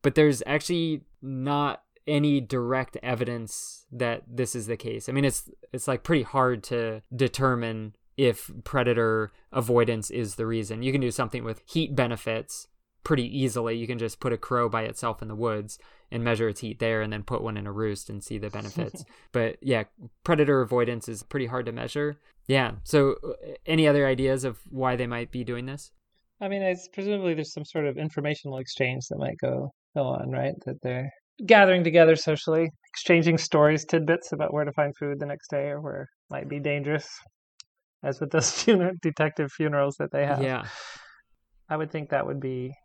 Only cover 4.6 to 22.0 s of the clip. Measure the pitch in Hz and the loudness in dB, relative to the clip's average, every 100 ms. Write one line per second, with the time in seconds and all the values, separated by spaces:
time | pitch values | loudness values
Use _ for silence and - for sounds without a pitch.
4.6 | 107 113 117 110 - 135 139 - - - | -6 -6 -6 -8 -2 4 4 4 -6 -20
5.6 | - 131 - 127 - 160 117 139 127 123 | -10 -6 -2 -2 4 2 4 4 4 2
6.6 | - 120 113 110 _ 123 131 - 131 123 | -2 -2 -2 -4 _ 0 0 4 2 4
7.6 | 117 113 110 - _ - 131 107 - - | 0 -4 -8 -14 _ 2 2 2 -6 -14
8.6 | - 139 123 117 113 110 107 _ _ 131 | -4 0 2 4 4 2 -2 _ _ -4
9.6 | 117 120 117 113 107 - 110 98 113 113 | 4 4 4 0 -2 -4 -4 -4 -2 -2
10.6 | 104 113 127 135 123 110 120 123 117 110 | -2 -4 0 0 0 -2 -4 -4 -8 -10
11.6 | _ 165 160 139 120 113 - 113 123 - | _ -2 0 0 0 -2 -4 -6 -6 -14
12.6 | - _ _ _ - 151 120 139 131 117 | -16 _ _ _ -2 0 0 -2 -2 0
13.6 | 113 117 117 120 113 - 131 117 - 123 | -2 -4 -4 -4 -4 -4 -4 -4 -2 0
14.6 | 117 113 110 110 120 107 110 107 117 107 | 0 0 -4 -4 -6 -6 -8 -4 -2 -2
15.6 | 107 - - _ _ 123 117 110 113 101 | -6 -14 -20 _ _ -2 0 2 0 -2
16.6 | 117 101 113 110 107 107 104 120 110 104 | -8 -2 0 0 -2 -4 -4 -4 -4 -6
17.6 | 101 101 110 101 - 104 - 107 104 104 | -6 -4 -2 -4 -8 -12 -8 -8 -6 -8
18.6 | 104 165 165 - - - _ 123 113 - | -8 -6 -6 -8 -18 -20 _ 0 0 -2
19.6 | - 120 104 _ 123 _ - 160 147 139 | 0 0 -2 _ -20 _ 0 4 6 4
20.6 | 117 123 120 120 117 110 - 143 120 127 | 4 2 2 0 -6 -12 -6 -4 -4 -4
21.6 | 120 117 120 147 | -6 -6 -6 -4